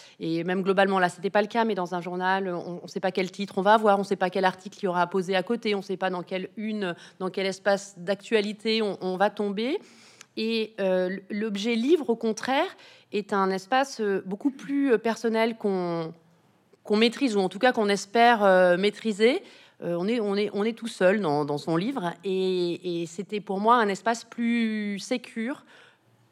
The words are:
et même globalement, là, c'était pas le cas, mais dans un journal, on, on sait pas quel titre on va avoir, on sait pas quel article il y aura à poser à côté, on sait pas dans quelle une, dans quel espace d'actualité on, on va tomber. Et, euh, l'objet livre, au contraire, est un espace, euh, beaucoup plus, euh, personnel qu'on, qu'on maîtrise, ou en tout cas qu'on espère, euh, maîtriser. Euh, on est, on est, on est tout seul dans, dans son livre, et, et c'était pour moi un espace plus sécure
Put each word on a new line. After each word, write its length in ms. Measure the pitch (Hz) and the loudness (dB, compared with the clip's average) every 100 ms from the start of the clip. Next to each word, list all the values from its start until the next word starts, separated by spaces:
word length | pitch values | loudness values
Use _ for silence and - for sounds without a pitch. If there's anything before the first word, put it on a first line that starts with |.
| - - | -20 -10
et 240 | 165 165 | -4 -4
même 200 | 170 190 | -2 -2
globalement, 340 | 185 196 196 190 | 0 2 4 4
là, 100 | 175 | 2
c'était 220 | - 185 | 0 0
pas 120 | 208 | 0
le 60 | 208 | 2
cas, 180 | 233 226 | 0 0
mais 100 | 190 | 0
dans 180 | 175 | -4
un 80 | 180 | -6
journal, 480 | 175 180 185 190 190 | -6 -4 0 0 -2
on, 300 | 175 - 175 | -6 -6 -10
on 40 | - | -10
sait 120 | 190 | -4
pas 120 | 185 | -2
quel 180 | 185 185 | -2 -4
titre 300 | - 196 196 | -6 -6 0
on 20 | |
va 140 | 190 220 | 4 6
avoir, 240 | 214 196 | 6 2
on 40 | |
sait 120 | 196 190 | 0 -2
pas 160 | 185 | -2
quel 120 | 196 | 0
article 360 | 185 185 202 - | 0 -2 -10 -6
il 40 | 190 | -2
y 20 | |
aura 160 | 175 | 0
à 40 | 175 | 0
poser 280 | 196 180 185 | -2 0 -2
à 80 | |
côté, 320 | 185 233 220 202 | 0 -2 -2 -2
on 80 | |
sait 140 | 190 180 | -4 -4
pas 120 | 185 | -4
dans 140 | 180 | -4
quelle 260 | 170 185 185 - | -6 -8 -8 -8
une, 380 | 214 214 185 170 - - | -8 -4 -4 -6 -12 -10
dans 100 | 185 | -6
quel 160 | 196 190 | -4 -4
espace 480 | 185 208 196 - 175 | -2 0 0 -2 -10
d'actualité 840 | 175 196 - 220 208 208 220 220 | -6 -6 0 0 0 -4 -2 0
on, 160 | 208 175 | 0 -2
on 160 | 185 180 | -4 0
va 120 | 208 | 0
tomber. 480 | 208 208 202 240 392 - - - - - - | 0 -4 -2 -4 -4 -8 -20 -20 -20 -14 -6
Et, 380 | 220 226 220 - | -2 -2 -2 -2
euh, 380 | 190 185 180 190 - | 0 0 0 -4 -8
l'objet 460 | 208 220 196 226 226 | -6 -4 -2 -2 0
livre, 340 | 262 339 240 | 2 2 2
au 60 | 226 | -2
contraire, 520 | 226 208 - 269 370 - - - _ | -2 -4 0 0 0 -6 -20 -20 _
est 180 | 202 196 | -6 -2
un 180 | 202 190 | 0 0
espace, 520 | 190 185 262 277 - | 0 0 0 0 -2
euh, 200 | 208 190 190 | -2 -2 -4
beaucoup 260 | 208 285 | -4 -4
plus, 400 | - 208 277 277 | -4 -4 0 2
euh, 60 | 214 | 2
personnel 600 | 226 220 233 220 226 226 | 2 -2 0 2 0 0
qu'on, 560 | 208 185 175 165 160 - _ _ _ _ _ _ | -2 0 -2 -2 -6 -10 _ _ _ _ _ _
qu'on 140 | - 208 | -2 2
maîtrise, 380 | 233 - 269 202 | 2 2 0 0
ou 40 | |
en 100 | 185 | 0
tout 100 | 196 | 2
cas 120 | 254 | 2
qu'on 160 | 240 202 | 2 2
espère, 560 | 202 - 233 233 226 | 0 0 4 6 6
euh, 340 | 202 185 180 175 | 6 6 6 4
maîtriser. 640 | 208 - 226 196 226 359 - - - _ | 2 0 -4 2 4 2 -4 -20 -20 _
Euh, 140 | 170 170 | -6 -4
on 80 | 196 | -2
est, 120 | 247 | -2
on 160 | 208 202 | 0 -2
est, 140 | 208 | -2
on 100 | 202 | -2
est 100 | 220 | -2
tout 140 | 233 233 | -4 -8
seul 340 | - 185 214 | 2 4 4
dans, 240 | 170 147 147 | 2 0 0
dans 120 | 143 | -2
son 180 | 175 165 | -2 0
livre, 380 | 214 269 170 - | -2 -4 -6 -6
et, 760 | 196 190 185 180 175 170 180 170 | -4 0 0 0 -2 -4 -6 -6
et 40 | 170 | -6
c'était 340 | - 190 208 | -8 -8 -8
pour 200 | 175 190 | -6 0
moi 180 | 220 240 | 4 4
un 100 | 208 | 4
espace 380 | 190 226 233 - | 0 -2 -4 -6
plus 760 | - 233 233 226 214 208 196 | -4 0 0 0 -2 -6 -8
sécure 640 | - 254 - 226 226 302 - - - _ _ _ _ | -6 -6 -6 -8 -8 -8 -14 -20 -20 _ _ _ _